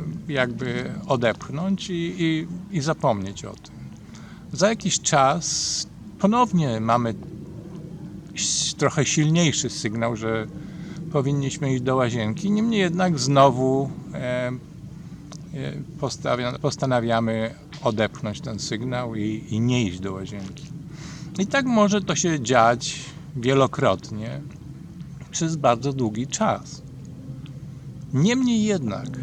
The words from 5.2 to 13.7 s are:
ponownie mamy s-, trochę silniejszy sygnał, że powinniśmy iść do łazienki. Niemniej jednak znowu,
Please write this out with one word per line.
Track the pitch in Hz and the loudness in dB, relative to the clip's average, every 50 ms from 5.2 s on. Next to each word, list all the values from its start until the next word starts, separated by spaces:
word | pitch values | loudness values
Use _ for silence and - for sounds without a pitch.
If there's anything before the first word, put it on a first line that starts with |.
| 135 135 156 170 - - - - - - - - - - - - - - - - | 6 6 4 2 0 -2 -2 -2 -2 -2 -2 -4 -6 -8 -12 -16 -16 -16 -4 2
ponownie | - 202 226 247 247 214 190 170 156 131 113 110 | 4 4 6 6 4 4 4 4 4 2 2 2
mamy | 113 113 117 120 117 113 104 - - - - - - - - - - - - - - - - - - - - - - - - | 4 4 4 4 4 0 -2 -4 -8 -12 -12 -12 -12 -12 -14 -14 -14 -14 -14 -14 -14 -12 -12 -12 -12 -12 -12 -14 -14 -10 -6
s-, | - - - - - - - - | -4 -2 -2 0 0 -2 -2 0
trochę | - 147 135 - 160 127 | 2 2 2 4 2 2
silniejszy | - - 160 151 151 160 175 170 147 - - 135 117 | 2 4 4 4 4 6 6 4 4 4 2 -2 -4
sygnał, | - - - 110 107 117 117 117 120 | -4 -4 -4 -2 -2 0 0 0 0
że | 107 113 110 113 113 107 104 - - - - - - - - - - - - | -2 -2 0 0 0 -2 -4 -8 -12 -12 -12 -12 -12 -10 -10 -10 -10 -6 -2
powinniśmy | - 147 131 139 143 139 139 135 - - 147 135 131 | 0 2 2 2 2 0 0 -2 -2 -2 0 0 0
iść | 127 | 2
do | 123 131 131 | 2 2 2
łazienki. | 131 127 117 120 117 107 107 110 - 202 196 | 4 4 2 2 0 0 0 -2 0 0 2
Niemniej | 208 214 220 233 226 202 | 2 2 2 2 2 2
jednak | 190 175 165 185 185 185 165 131 | 2 2 2 2 2 2 2 2
znowu, | 123 135 143 139 135 139 120 127 131 131 | 2 6 8 8 8 8 8 4 2 4